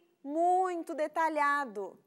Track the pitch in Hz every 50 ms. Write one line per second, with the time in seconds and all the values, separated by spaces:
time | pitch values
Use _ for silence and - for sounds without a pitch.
0 | _ _ _ _ - 277 294 320 339 359 359 370 370 359 359 339 311 - 330 269
1 | 302 311 311 349 320 320 320 294 285 285 285 294 285 247 202 208 196 180 - -
2 | _